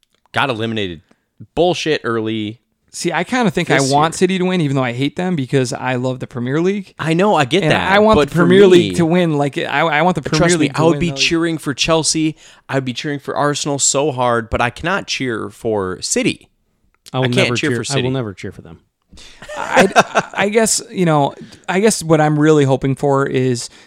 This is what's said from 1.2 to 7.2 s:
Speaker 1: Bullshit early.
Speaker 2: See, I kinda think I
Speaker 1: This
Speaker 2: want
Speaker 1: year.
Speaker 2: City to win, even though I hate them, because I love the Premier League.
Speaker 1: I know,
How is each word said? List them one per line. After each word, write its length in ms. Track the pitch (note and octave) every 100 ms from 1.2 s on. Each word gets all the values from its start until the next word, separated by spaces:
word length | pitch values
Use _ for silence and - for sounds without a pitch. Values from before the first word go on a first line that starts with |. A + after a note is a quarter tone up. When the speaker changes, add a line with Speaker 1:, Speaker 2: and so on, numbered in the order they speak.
| _ - -
Speaker 1:
Bullshit 480 | - F3 D#3+ D#3+ D3
early. 560 | A#2+ A#2 A2 A2 G#2+ A2+ _ _ _
Speaker 2:
See, 220 | - E3+
I 100 | D#3+
kinda 280 | F3 B3+ G#3+
think 200 | F#3 D#3+
I 80 | C#3
Speaker 1:
This 140 | C3+
Speaker 2:
want 220 | C#3+ D#3+
Speaker 1:
year. 40 | -
Speaker 2:
City 200 | F#3 F#3+
to 60 | F#3
win, 140 | F#3
even 140 | C#3+
though 80 | C#3
I 100 | B2+
hate 220 | A#2+ D3 -
them, 200 | F#3 E3
because 360 | B2+ C#3 B2
I 220 | C3 B2+ B2+
love 240 | B2+ B2+
the 60 | B2
Premier 340 | B2 B2 D3+
League. 340 | F3+ G3+ F#3 -
Speaker 1:
I 140 | D#3
know, 200 | E3